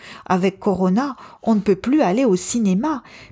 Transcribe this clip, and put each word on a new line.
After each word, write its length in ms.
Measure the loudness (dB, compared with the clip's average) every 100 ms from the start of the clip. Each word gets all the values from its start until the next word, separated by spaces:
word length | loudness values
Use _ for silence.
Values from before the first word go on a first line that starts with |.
| -14 -18
avec 340 | -4 0 0 -2
Corona, 580 | -2 0 0 0 -2 -6 -16 -8
on 140 | -2 0
ne 40 |
peut 160 | 2 0
plus 240 | 0 2
aller 240 | 2 2
au 120 | 2 2
cinéma. 640 | 0 0 0 0 0 -4 -8 -20 -20